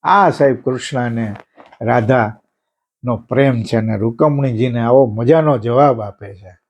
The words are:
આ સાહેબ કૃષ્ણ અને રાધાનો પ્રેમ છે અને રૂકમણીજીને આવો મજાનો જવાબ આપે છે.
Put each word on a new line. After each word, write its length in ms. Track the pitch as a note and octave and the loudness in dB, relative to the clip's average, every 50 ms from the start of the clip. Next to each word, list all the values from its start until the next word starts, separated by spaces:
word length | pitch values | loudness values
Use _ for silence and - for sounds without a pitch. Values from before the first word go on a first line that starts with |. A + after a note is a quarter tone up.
| _ | _
આ 260 | - F3+ G3+ G3 E3+ | 2 2 4 4 2
સાહેબ 260 | C3 - D3 C#3 B2+ | 2 2 2 2 2
કૃષ્ણ 440 | - - C3+ B2+ B2 - - C#3+ B2+ | 0 -4 -6 -6 -6 -8 -8 -6 -4
અને 360 | B2 A#2+ A#2 A#2 A2+ G#2+ G2+ G#2 - _ _ _ - _ - _ | -4 -4 -4 -4 -6 -6 -8 -12 -16 _ _ _ -20 _ -16 _
રાધાનો 1400 | A#2 A2 A#2 B2 A2+ A2 C3 B2+ A2 G#2 G#2+ _ _ _ _ _ _ _ _ _ _ _ _ _ - B2 A#2+ A2 | -2 0 2 2 2 2 2 2 2 -2 -4 _ _ _ _ _ _ _ _ _ _ _ _ _ -6 -6 -6 -6
પ્રેમ 440 | A#2+ _ B2 B2+ C#3 C#3 B2+ A#2 | -6 _ 0 2 2 2 2 -2
છે 160 | G#2+ - - A2+ | -4 -2 -2 -2
અને 200 | A2 A2 A2 G2+ | -2 -2 -4 -2
રૂકમણીજીને 840 | G#2 A#2 A#2 A#2 D#3+ D3+ D3 C#3+ C#3 C3+ A#2+ G#2+ B2 B2+ A#2+ A#2+ | -4 -4 -2 0 0 0 2 0 -2 -2 -2 -2 -4 -2 -2 -4
આવો 260 | A#2 A#2 B2 C3+ C3+ | 0 2 4 4 4
મજાનો 520 | A#2 G#2 G#2+ A#2+ A#2+ D#3+ D#3+ D#3 D3+ C#3+ A#2 | 2 0 -4 2 2 2 4 4 2 0 0
જવાબ 440 | G#2 A#2 A#2 C3 C#3+ C#3+ C3 A2+ | -2 -2 2 2 4 2 2 -2
આપે 340 | G#2+ G2+ F#2+ _ G#2 G2+ G2 | -6 -12 -14 _ -20 -20 -20
છે. 260 | F#2 G2 F#2 F2+ _ _ _ | -20 -20 -20 -20 _ _ _